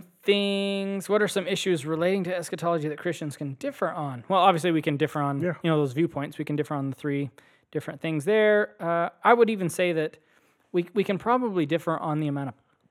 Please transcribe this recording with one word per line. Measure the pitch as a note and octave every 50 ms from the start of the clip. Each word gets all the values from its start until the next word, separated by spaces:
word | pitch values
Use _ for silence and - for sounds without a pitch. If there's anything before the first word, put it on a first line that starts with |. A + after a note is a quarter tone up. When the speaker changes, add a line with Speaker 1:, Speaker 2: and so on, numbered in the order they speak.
| - _ _ _ -
Speaker 1:
things, | G3+ G#3 G3+ G3+ G3+ G3 G3 G3 G3 G3 G3 G3 G3 G3 G3 -
what | - G3+ G#3
are | G#3
some | F#3 - G3 F3
issues | F3 G3 - - G3 F3 D3+ C3
relating | D#3 D#3+ D#3 E3+ F#3 G3 G3+ F3
to | F3+ F3+
eschatology | F3 D#3+ - F#3 E3+ E3 E3+ E3+ D#3+ D3 D#3
that | D3
Christians | - - F3 E3 - E3 D3 C3+
can | - D3+ C#3 C3+
differ | - - C#4 C#4 - G3 D#3+
on? | E3+ F3 D3 C#3 B2+ A#2+ -
Well, | - G3 F#3
obviously | F3 G3 F3+ D#3+ D#3 F3+
we | E3 D#3
can | D3 D#3+ D3
differ | C#3 D#3 C3+ - D3+
on, | C#3+ C#3+ C#3 C#3
Speaker 2:
Yeah. | E3+ F3+ D#3 - -
Speaker 1:
you | E3
know, | D#3+
those | D3+ D3 C3 A#2+
viewpoints. | D3+ E3+ - - C#3 C#3+ D#3 -
We | - D3
can | - D3+
differ | D3 D3 - D3+
on | C#3 C3+ C3+
the | B2+
three | - - D3 C#3+ C#3 C#3+ B2+ _ - _ _ _ _ _ _
different | - D3+ - - D3 -
things | - E3 D#3+ D3+ C3+
there. | F#3 G#3+ A3 G#3+ G#3+ G#3 G#3 G#3 - - -
Uh, | F3+ E3+ E3+ E3+ E3+ - - _ -
I | G#3+ A#3+
would | A#3+ A#3 G#3+
even | A3+ F#3+ F3+ D#3+
say | - - F3+ F3 E3
that | D#3+ D#3 D#3+ - - _ _ _ _ _ _ _ _ _ _
we, | - F3 E3+ E3+ -
we | G#3 F#3
can | - G3
probably | - - A3 B3 B3+ B3+ A3 F#3+ F3 D3+
differ | C#3+ E3 D#3 - E3+ D#3+
on | - - D#3+ D3+ D3+
the | D#3
amount | C#3+ C#3+ C#3 C#3 C3+
of | - _ _ _ _ _ _ _